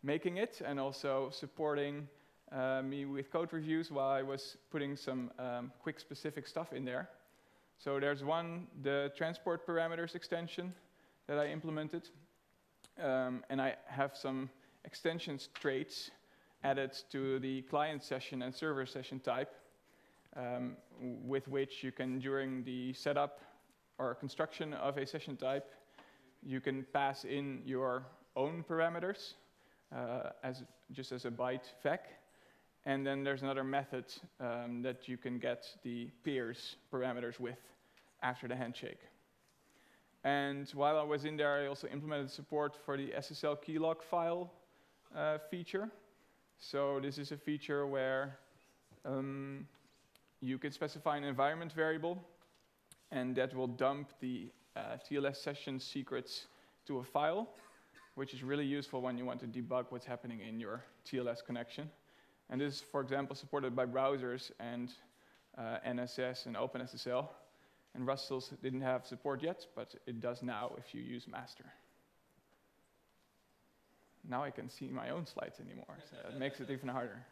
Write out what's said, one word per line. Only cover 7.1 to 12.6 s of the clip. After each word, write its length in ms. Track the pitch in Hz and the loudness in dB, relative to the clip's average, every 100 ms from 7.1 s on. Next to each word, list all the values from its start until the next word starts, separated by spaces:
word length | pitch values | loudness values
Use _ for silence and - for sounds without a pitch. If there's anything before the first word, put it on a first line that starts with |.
| - - - _ - _ _ | -10 -20 -20 _ -20 _ _
So 220 | 143 139 | 0 4
there's 240 | 143 143 | 4 4
one, 440 | 139 160 170 170 180 - | 2 2 2 -4 -6 -2
the 300 | 139 143 139 143 | 2 4 2 2
transport 520 | 160 165 - 170 - | 0 0 0 0 2
parameters 480 | 170 165 165 165 180 | 4 4 2 -2 -4
extension 580 | - 170 170 - 180 180 - - - _ - | -2 0 0 -2 -4 -6 -16 -20 -20 _ 0
that 140 | 147 | 2
I 80 | 147 | 2
implemented. 640 | 156 160 156 151 170 - - - _ _ _ | 2 -2 -2 -2 -4 -6 -20 -20 _ _ _